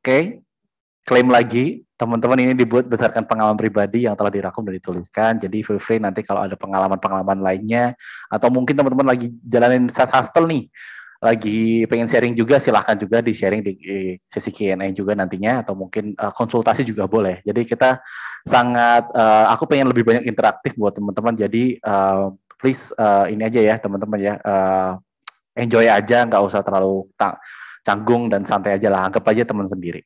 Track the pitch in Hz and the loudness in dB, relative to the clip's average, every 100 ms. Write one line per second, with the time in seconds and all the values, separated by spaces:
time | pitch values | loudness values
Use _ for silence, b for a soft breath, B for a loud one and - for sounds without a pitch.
0 | - 135 180 254 _ _ _ _ _ _ | 2 0 0 -8 _ _ _ _ _ _
1 | - 123 127 123 117 117 143 - _ _ | 0 2 6 4 4 0 -2 -6 _ _
2 | 117 117 120 131 127 127 117 120 127 117 | -4 0 2 2 2 2 2 2 0 0
3 | 117 113 - 110 107 107 110 104 101 117 | 0 -2 -2 0 0 0 0 0 -2 0
4 | 120 101 104 98 95 104 104 92 92 90 | -2 -2 -2 -2 -6 -8 -10 -10 -8 -10
5 | 90 - 113 113 95 107 104 104 - 113 | -8 0 0 0 -4 -6 -4 -4 0 -2
6 | 104 95 101 101 98 95 95 95 95 95 | 0 -4 -4 -4 -4 -8 -4 -2 0 -2
7 | - 95 95 98 95 95 107 120 120 123 | -2 -2 -2 -2 -2 -2 -2 0 -2 -4
8 | B B B 110 123 127 127 143 135 127 | B B B 0 2 2 0 0 0 2
9 | 135 123 120 117 - 120 120 127 123 - | 2 0 -2 -10 -2 2 4 4 2 0
10 | 127 131 123 175 165 147 - B B B | 2 2 2 0 2 -2 -6 B B B
11 | B B 113 117 110 107 113 113 113 117 | B B 0 0 -2 0 0 2 0 0
12 | 117 123 120 117 113 139 135 107 - 104 | 0 0 0 0 2 2 4 2 2 -2
13 | 98 113 117 107 98 107 101 95 85 98 | 0 0 0 -2 -2 0 -4 -8 -10 -6
14 | 95 90 _ 104 104 - 104 95 98 95 | -6 -8 _ -10 -10 -4 -4 -2 -4 -4
15 | 98 104 92 92 107 123 113 95 92 110 | -4 -2 -4 -4 -2 -2 -4 -8 -8 -8
16 | 104 98 104 - 113 120 113 107 120 107 | -8 -6 -8 -4 -4 -2 0 -2 -2 -4
17 | 95 110 98 90 104 107 117 117 131 127 | -2 0 0 -4 -4 -4 -4 0 2 0
18 | B B B B - 123 123 120 117 120 | B B B B 0 2 2 2 4 4
19 | 117 123 110 110 110 113 156 143 131 120 | 2 2 4 6 4 2 0 2 2 2
20 | 113 117 120 107 107 - 143 - 104 101 | 2 2 0 0 0 0 -8 -2 -4 -2
21 | 101 95 117 110 101 113 127 - 110 98 | -6 -4 -4 -2 -2 0 -2 -2 -2 0
22 | 98 95 98 98 _ _ 131 131 - - | 2 0 -2 -6 _ _ -4 -4 -10 0
23 | 107 101 95 107 113 120 107 113 101 98 | 2 4 2 0 -2 2 2 2 -2 -6
24 | 104 107 101 104 107 98 95 95 92 92 | -4 -2 -2 -4 -2 0 2 0 -2 -6
25 | _ _ - _ _ - 120 113 113 104 | _ _ -20 _ _ -6 0 4 6 4
26 | 104 120 117 107 101 101 98 98 95 95 | 4 2 4 2 2 0 0 0 0 -2
27 | 95 _ 101 - B B B B - 104 | -6 _ -4 -4 B B B B -4 -2
28 | 107 120 117 101 95 104 98 98 107 95 | 0 0 2 -2 -2 -2 0 0 0 0
29 | 95 107 110 110 117 107 95 92 87 85 | 0 0 0 0 0 -4 -4 -6 -8 -12